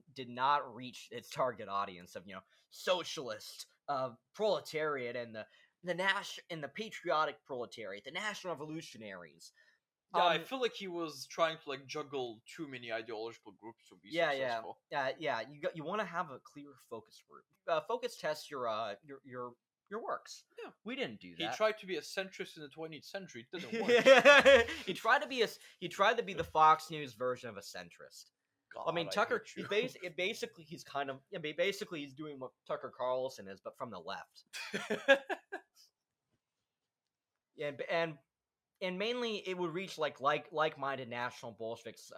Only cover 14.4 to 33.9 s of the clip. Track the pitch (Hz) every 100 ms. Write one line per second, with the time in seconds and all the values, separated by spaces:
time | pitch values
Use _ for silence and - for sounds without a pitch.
14.4 | 127 117 113 - _ 151 131 165 151 117
15.4 | 113 147 165 170 151 208 190 170 170 127
16.4 | - 147 143 131 - 110 - - _ 143
17.4 | - _ - 160 156 247 247 - 160 151
18.4 | - 143 120 107 113 101 151 135 135 123
19.4 | 123 120 _ _ _ 208 370 - - -
20.4 | - - 403 - 208 262 185 104 180 170
21.4 | 165 - 214 214 185 165 - - 190 -
22.4 | 185 - 147 151 160 151 - 196 190 117
23.4 | 117 180 190 226 202 240 226 262 269 285
24.4 | 262 269 233 330 190 175 226 269 294 262
25.4 | 196 - - - 185 - 202 233 190 175
26.4 | 165 160 156 156 - 156 143 113 127 123
27.4 | 120 104 - 92 87 - 67 - - _
28.4 | _ _ _ - 160 165 170 196 226 233
29.4 | - - 185 202 254 - 180 165 185 220
30.4 | 233 - 156 160 - 139 139 135 - 190
31.4 | 151 151 185 196 202 165 143 135 156 139
32.4 | 127 - - 151 127 - 127 127 131 123
33.4 | 98 98 113 - 123